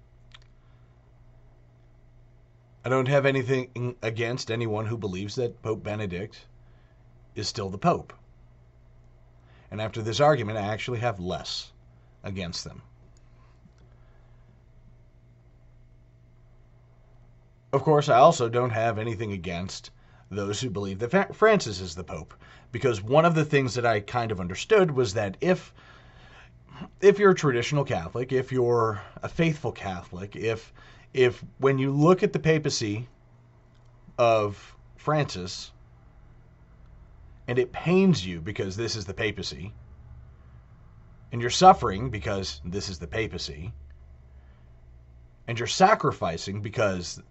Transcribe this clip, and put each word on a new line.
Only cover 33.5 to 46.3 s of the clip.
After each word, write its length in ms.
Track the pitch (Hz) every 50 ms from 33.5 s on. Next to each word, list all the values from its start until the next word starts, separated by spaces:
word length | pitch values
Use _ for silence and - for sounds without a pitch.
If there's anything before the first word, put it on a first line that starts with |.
| - - - _ - - - - - - - - -
of 580 | - 120 117 113 110 104 104 98 - - - - - - - -
Francis, 760 | - - 151 151 151 143 147 - 95 90 92 - - - - - - - - - - - - - - - - - - - - - - - - - - - - - - - - - - - - - - - -
and 80 | 123
it 140 | 127 120 -
pains 520 | - - - 160 175 190 196 190 160 101 92
you 180 | 92 87 82
because 360 | 80 98 101 - 107 95 92
this 180 | 101 117 107 101
is 100 | 110 98
the 80 | 98 92
papacy, 600 | - 113 107 101 98 85 - - - 82 107 - - - - - - - - - - - - - - - - - - - - - - - - - - - - - - - -
and 100 | - 120
you're 80 | 117 123
suffering 600 | - - 185 185 190 - 123 110 95 98 123 135
because 500 | 113 101 - 117 101 98 95 - - - -
this 260 | 87 90 101 - 98
is 100 | 92 -
the 80 | 85
papacy, 680 | 76 - 113 113 101 - 85 - - 73 76 85 110 - - - - - - - - - - - - - - - - - - - - - - - - - - - - - - - - - - -
and 100 | - 120
you're 100 | 113 120
sacrificing 920 | - - - 185 202 220 208 - 135 107 - 104 87